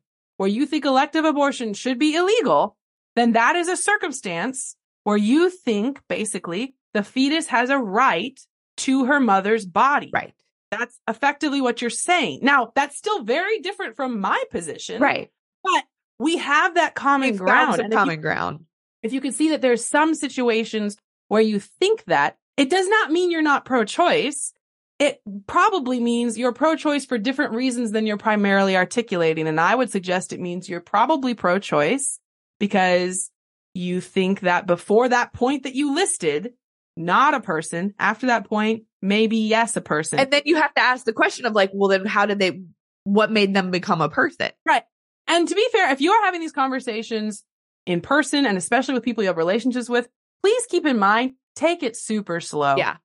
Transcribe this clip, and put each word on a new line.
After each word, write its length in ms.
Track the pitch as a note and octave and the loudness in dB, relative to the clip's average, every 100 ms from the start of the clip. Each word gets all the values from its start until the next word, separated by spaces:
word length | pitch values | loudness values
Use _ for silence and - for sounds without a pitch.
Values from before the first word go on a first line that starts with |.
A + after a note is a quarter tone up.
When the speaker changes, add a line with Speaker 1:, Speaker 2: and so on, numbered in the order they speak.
| _ _ _ - | _ _ _ -4
Speaker 1:
where 120 | F#3+ | -2
you 180 | G#3+ C#4+ | 0 -2
think 180 | D#4 | 0
elective 400 | C#4+ C4 D4 D#4+ | 2 2 2 0
abortion 480 | D#4 C#4+ C#4 C4+ A3+ | 0 2 0 -2 -8
should 260 | G3 B3 B3 | -4 -4 0
be 160 | D4+ | 0
illegal, 640 | D#4 F#4 A#4 B3+ D3 G3+ _ _ _ _ | 2 2 2 2 2 2 _ _ _ _
then 180 | - A#3+ | 0 2
that 240 | A3+ B3 E4+ | 4 4 2
is 120 | E4+ | -2
a 100 | F4+ | -2
circumstance 1000 | - G#4 F#4+ B3+ G3 E3+ A3+ C4 - - _ _ | 0 -2 -2 -8 -8 -6 -6 -6 -12 -16 _ _
where 120 | G#3 G#3 | -2 0
you 320 | G#3 C#4+ F4+ | 4 4 2
think, 540 | F#4 B3+ G#3 A#3+ C#4 - | 0 -2 -2 -2 -6 -8
basically, 680 | F3 G#3+ F#3+ F3+ F3+ C4 _ _ | -6 -6 -8 -6 -6 -8 _ _
the 100 | G#3 | -6
fetus 440 | G3+ C4 C#4 D#4+ - | -4 0 0 0 0
has 240 | A#3+ B3 | 0 2
a 80 | C#4 | 0
right 600 | G#3 G3+ C4 E3+ B3+ - - _ _ - | 0 2 2 0 -4 -12 -20 _ _ -8
to 300 | - C4+ B3+ | 0 0 2
her 120 | C#4+ | 2
mother's 440 | A#3+ G3 G3+ A3+ | 4 2 2 -2
body. 460 | F#3+ G#3+ C4 C#4+ D3+ | 0 2 2 2 -2
Speaker 2:
Right. 220 | - - _ _ _ - | -6 -8 _ _ _ -12
Speaker 1:
That's 280 | G#3 A#3 - - | -8 -8 -10 -8
effectively 520 | A3 C#4 C#4+ D#4 C#4 | -2 -2 0 -2 0
what 200 | B3 A#3 | -2 -2
you're 100 | A#3 | -6
saying. 500 | - - F4+ G#3 C3 | -6 -2 0 0 0
Now, 300 | C#4 C#4 A3+ | 2 2 2
that's 220 | - D4 - | -2 -2 -4
still 260 | G#4 G#4 | -4 -4
very 380 | A3 B3 F#4+ A4 | -2 -2 0 -4
different 340 | E4+ G4+ F#4 A4 | -6 -8 -8 -6
from 240 | C4 A3+ | -6 -2
my 220 | G3 F#4+ C5+ | -2 -2 -2
position. 500 | F#3+ D#3 - - F#3 | -8 -8 -12 -8 -2
Speaker 2:
Right. 300 | C4+ - - _ _ _ | 0 0 -8 _ _ _
Speaker 1:
But 220 | F#4+ - - _ _ - | -2 -2 -2 _ _ -4
we 200 | C#4+ E4 | -2 -2
have 360 | C4 D4+ F4+ | 0 2 2
that 200 | E4+ D#4 | 2 0
common 360 | - B3+ C#4 C4 | 0 0 2 0
Speaker 2:
We've 80 | G3 | -2
found 100 | F#3 | 2
Speaker 1:
ground. 260 | B3+ D4 E3+ | 2 4 0
Speaker 2:
some 80 | |
Speaker 1:
And 80 | G#3+ | 0
if 40 | G#3+ | 2
you 20 | |
Speaker 2:
common 220 | F#3+ D#3 | 2 0
ground. 440 | D#3 - F2 D3+ _ _ _ _ | -4 -2 -4 -8 _ _ _ _
Speaker 1:
if 100 | A3+ | -6
you 80 | C4 | -4
can 120 | C4+ | -4
see 180 | A3+ D#4 | 0 0
that 120 | D4 | 2
there's 220 | B3+ A#3 | 2 0
some 300 | - D4 D#4+ | 0 0 2
situations 800 | D#4 C#4 - A#3+ A3 A3 A3 G#3 G3+ _ _ - | 0 -4 -2 0 0 -2 -4 -6 -8 _ _ -2
where 120 | G#3 | 2
you 200 | A3 G3+ | 2 0
think 440 | - - G4 A4 - | -6 -2 0 0 0
that, 300 | D3+ D3 - _ - | 2 2 -4 _ -2
it 120 | C4+ | 0
does 200 | F#4 F#4+ | 2 2
not 240 | G#4+ B3+ | 0 2
mean 180 | E4+ F4+ | 0 0
you're 120 | E4+ | 0
not 220 | D4+ C4+ | 2 0
pro-choice. 880 | - B3+ G#3 - E4+ E3+ A#3+ - - _ _ _ _ - | 0 -2 0 2 2 2 0 -4 -12 _ _ _ _ -2
It 220 | C#4+ - G#3 G3 - | -2 -2 -12 -14 -2
probably 540 | E4+ G#4 F#4+ B3 B3 | 2 2 2 -2 -2
means 360 | A#3 A#3 A#3+ G#3+ | 0 0 -2 -2
you're 160 | B3 | -4
pro-choice 540 | A#3+ D#4 D#4+ D4+ C#4+ C#4+ | 0 0 2 0 -2 -2
for 100 | B3 | -4
different 360 | G3+ C4 - | -2 -2 -2
reasons 380 | A3 C4 A#3+ A#3 | 0 -2 -2 -2
than 140 | A3 G#3+ | -2 -2
you're 100 | G#3 | -2
primarily 600 | A3 G#3 G3 G3 G3 F#3 | 0 2 4 4 4 2
articulating. 680 | F3+ A#3+ A#3 F3+ E3 D#3+ D#3+ | 2 -2 -2 0 2 2 0
And 140 | D#3 | 2
I 140 | F3 | 2
would 160 | A#3+ B3 | 2 0
suggest 420 | G3 F3+ F3+ - | -2 -2 -4 -4
it 80 | F#3 | -8
means 280 | F3+ F3 F3+ | -8 -8 -8
you're 120 | F3 | -12
probably 540 | - - B3+ D#4+ B3+ | -2 0 2 2 0
pro-choice 840 | A3 F3+ F#3 - D3 D3 C4+ - - _ _ _ - | -2 0 0 0 0 2 0 -4 -10 _ _ _ -6
because 720 | G3+ G3 F#3 F3+ F#3 F#3 - _ _ _ _ | 0 2 4 2 0 -6 -10 _ _ _ _
you 260 | F#3 F3+ F3+ | -8 -6 -6
think 400 | - G3 F#3 G3 | -4 0 0 0
that 260 | F3+ F3 F#3 | 0 0 0
before 420 | F3 - G#3+ B3+ | -2 2 2 4
that 220 | B3 A#3 | 0 -2
point 300 | - B3 C#4+ | -2 0 0
that 120 | C4+ | -4
you 200 | B3+ D4 | -4 -2
listed, 600 | D4 G4 - E3 D3 A3+ _ _ _ _ - | 0 -2 0 -2 -2 -6 _ _ _ _ -8
not 380 | E3+ G3+ C#4 | 0 4 4
a 60 | C#4 | 2
person. 520 | G3+ D#3+ D#3+ E3+ G3+ - | -2 -6 -4 -6 -6 -2
After 300 | G3 A3 B3+ | -2 0 0
that 200 | A3+ G3+ | 0 0
point, 360 | G#3 G#3+ A3+ - - | -2 0 -2 -8 -8
maybe 340 | F#3+ G#3 A3 A3 | 0 2 2 2
yes, 400 | G#3+ A3 A3+ F3+ | 2 2 2 -2
a 60 | |
person. 360 | - D#3 D#3+ - | -2 -2 -2 -2
Speaker 2:
And 120 | C4+ | 2
then 120 | C#4+ D4 | 0 2
you 100 | D#4 | 2
have 160 | D4+ | 2
to 80 | C4 | 2
ask 240 | A#3 B3+ | 2 0
the 80 | A3+ | -2
question 320 | A3 E4+ - | 0 0 0
of, 80 | B3 | -2
like, 180 | G#3+ G3 | 2 0
well, 160 | G3 G3 | 2 2
then 160 | F#3+ G3+ | 2 0
how 180 | G3+ | 0
did 140 | G#3 G3+ | 0 0
they, 240 | F#3 F3 F3 _ _ _ | -2 -4 -14 _ _ _
what 260 | G3+ G3+ G#3+ | 0 2 2
made 220 | G#3+ G3 | 2 2
them 180 | G3 F#3 | 2 0
become 300 | F3+ G#3 E3+ | -4 -2 0
a 80 | D#3 | 0
person? 400 | C4+ D#4+ - - - | 0 -2 -2 -8 -4
Speaker 1:
Right. 180 | D#4+ C4+ - _ _ _ - | 0 0 -2 _ _ _ -2
And 200 | E4+ E4 | 0 0
to 80 | |
be 120 | F#4 B4 | 0 0
fair, 180 | G#4 E4+ | 2 0
if 80 | C4+ | 2
you 120 | D4+ | 2
are 120 | A4+ | 2
having 160 | G4 F4 | 2 -2
these 120 | D#4+ | -8
conversations 920 | D4 C4+ C4 C4 A3 A3+ A3 G#3+ G#3 _ _ _ _ | -2 -2 -2 -6 -8 -6 -6 -6 -10 _ _ _ _
in 160 | - F3 | -4 -4
person, 460 | - C#4+ - C#4+ C#4 | 0 0 2 0 0
and 100 | F#3 | -2
especially 380 | - A#3+ C4 | 0 -2 0
with 80 | B3+ | -2
people 200 | B3 A#3 | -2 -2
you 60 | F#3+ | -2
have 80 | E3+ | 0
relationships 540 | E3 A3 B3+ B3 A#3+ | 0 0 -2 -4 -2
with, 180 | A#3+ B3 _ _ - | -4 -4 _ _ -2
please 220 | G4 B4 A#4+ | 0 0 0
keep 160 | F4 D4+ | -2 0
in 120 | A#3+ | 2
mind, 340 | G3 A3 C4 - _ | 2 2 0 -6 _
take 280 | - D#4+ F4 | -4 -2 0
it 140 | B3+ - | -4 -8
super 440 | - G#3+ G3 E3+ | -4 -4 -4 -8
slow. 360 | - D3 C#3+ C#3 | -6 -2 2 2
Speaker 2:
Yeah. 180 | B2 - | 0 -4